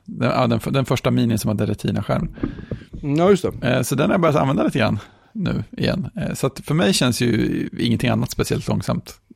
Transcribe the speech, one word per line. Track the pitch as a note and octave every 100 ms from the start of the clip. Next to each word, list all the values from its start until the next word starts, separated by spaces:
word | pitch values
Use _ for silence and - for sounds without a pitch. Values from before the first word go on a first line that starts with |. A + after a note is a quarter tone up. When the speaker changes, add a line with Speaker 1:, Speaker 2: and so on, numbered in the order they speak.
| -
Speaker 1:
Den, | G3+ A#2+
ja, | C#3 B2
den | A2+
f-, | -
den | C#3 C3
första | B2+ C3
Mini | B2 A#2+ A2
som | A#2+
hade | G#2+ G#2+
Retina-skärm. | G#2 - G#2 G2 B2+ - - - - - - - -
Speaker 2:
Mm, | C#3+ D3
ja, | F3+
just | G3+ G2+ -
det. | B2 B2+
Speaker 1:
Eh, |
så | B2 C#3
den | D3+
har |
jag | G3
börjat | E3 C3+
använda | C3+ E3+
lite | D#4 C#3+
grann | G#2 G#2+ - - _
nu | A3+ F3+ A#2+ A2
igen. | - A#2+ - - -
Eh, | -
så | - C3+
att | -
för | -
mig | D3+ G3
känns | F#3 B2+ -
ju | B2 A2 A#2+ - - -
ingenting | - A2+ A#2+
annat | A2+ B2+
speciellt | - - A#2+ -
långsamt. | G#2 G2 A#2 - - _